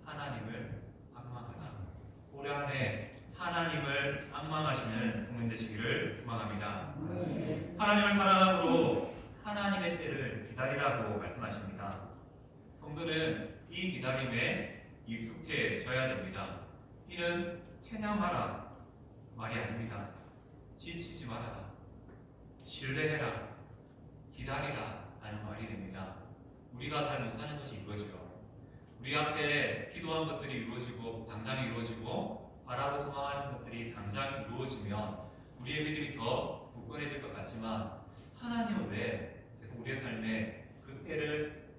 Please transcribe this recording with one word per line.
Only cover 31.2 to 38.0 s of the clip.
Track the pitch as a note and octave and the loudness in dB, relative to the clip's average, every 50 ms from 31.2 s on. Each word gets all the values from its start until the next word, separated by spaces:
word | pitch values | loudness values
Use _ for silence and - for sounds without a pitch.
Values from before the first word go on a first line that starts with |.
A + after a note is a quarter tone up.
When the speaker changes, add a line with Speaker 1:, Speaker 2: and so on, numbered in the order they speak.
| - - | -6 -6
Speaker 1:
당장 | G#2+ G#2+ A2 A2 - C3 B2 | -6 -4 -2 0 0 2 2
이루어지고, | A2+ A2+ A2+ A2+ A2+ - - A2+ A#2 - - G#3 - - - - - - - - | 0 0 0 -2 -2 -2 -4 -2 -2 0 0 0 0 -4 -6 -8 -12 -14 -14 -6
바라고 | - B2 C3 C#3 C#3 C#3+ D3 C#3+ | -4 -2 0 2 2 2 2 0
소망하는 | C#3+ C#3+ C#3+ C#3 C#3+ C#3+ C#3 C#3+ C#3 B2 - | -2 0 0 0 0 0 0 -2 -2 -4 -4
것들이 | - A2+ A#2 A2+ A2+ A2+ A2+ | -6 -6 -6 -4 -4 -4 -4
당장 | G#2+ G2 G2+ G2+ C3+ C#3 C3+ C3+ C#3 C3+ A2+ | -4 -4 -2 0 0 0 0 0 -2 -4 -4
이루어지면 | A#2+ C3 B2+ - - A2 G#2 G2+ G3+ G#3+ G#3+ G#3+ G3+ - - - - - - - - - | -2 -2 -2 -2 -2 -4 -2 -2 0 0 0 -2 -4 -6 -8 -10 -12 -14 -16 -16 -12 -8
우리의 | B2+ B2+ D3 D#3 D3+ | -4 -2 0 0 0
믿음이 | D3+ D3+ - - - - - | 0 0 0 -2 -2 -2 0
더 | A#2 A#2 - - - - - - - - - | 2 4 4 4 2 0 -2 -6 -8 -10 -10
굳건해질 | - - - - D3 D3 D3 C#3+ C#3 | -10 -8 -6 -4 -4 -2 -2 -2 -4
것 | C3+ - - | -4 -6 -6
같지만, | - G2+ - - A2+ A2 A2+ A2 G#2 F#2+ - - - | -6 -6 -6 -6 -4 -2 0 0 0 0 -2 -4 -8